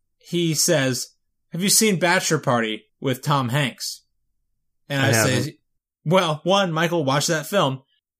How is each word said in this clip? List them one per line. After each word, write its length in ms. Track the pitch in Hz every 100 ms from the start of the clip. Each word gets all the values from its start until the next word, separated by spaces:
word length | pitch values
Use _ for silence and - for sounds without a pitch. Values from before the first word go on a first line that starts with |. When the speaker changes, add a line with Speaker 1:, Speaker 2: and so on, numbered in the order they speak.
| _ _
Speaker 1:
he 360 | - 170 170
says, 540 | 147 - 151 131 123 - _ _ _ _
"Have 120 | 165
you 60 | 196
seen 300 | - 220 175
Bachelor 400 | 175 185 185 151
Party 460 | 139 120 113 107 - _
with 220 | 139 127
Tom 260 | 143 143 123
Hanks?" 520 | 139 131 - - - _ _ _ _ _ _ _ _ -
And 140 | 143
I 60 | 135
Speaker 2:
I 40 |
Speaker 1:
say, 220 | 113 107
Speaker 2:
haven't. 200 | 127 135 - _ _ _ _
Speaker 1:
"Well, 360 | 151 185 170 151
one, 280 | 170 196 190
Michael, 320 | 160 165 170
watch 220 | 135 139 147
that 200 | 160 143
film. 360 | 202 147 131 - _ _